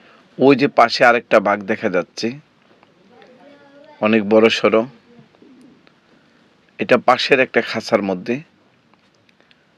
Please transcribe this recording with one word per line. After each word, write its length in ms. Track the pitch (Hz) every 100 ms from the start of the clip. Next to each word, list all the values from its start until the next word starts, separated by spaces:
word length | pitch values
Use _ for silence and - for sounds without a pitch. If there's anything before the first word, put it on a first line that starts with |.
| _ _ _ -
ওই 180 | 135 127
যে 120 | 135
পাশে 360 | - 117 -
আরেকটা 360 | 123 117 - 113
বাঘ 180 | 101 104
দেখা 280 | 101 110 107
যাচ্ছে, 380 | 90 82 - 117 147 _ _ _ _ _ _ _ 240 - _ - - _ - - -
অনেক 280 | 107 113 101
বড় 200 | 110 113
সড়ো। 380 | - 107 110 127 - _ - _ _ _ _ - _ _ _ _ _ _ _ _ _ _ -
এটা 180 | 104 123
পাশের 420 | - 123 - 131
একটা 200 | 127 120
খাঁচার 400 | - 113 - 107
মধ্যে। 380 | 98 90 113 131 170 _ _ _ _ _ _ _ _ _ _ _ _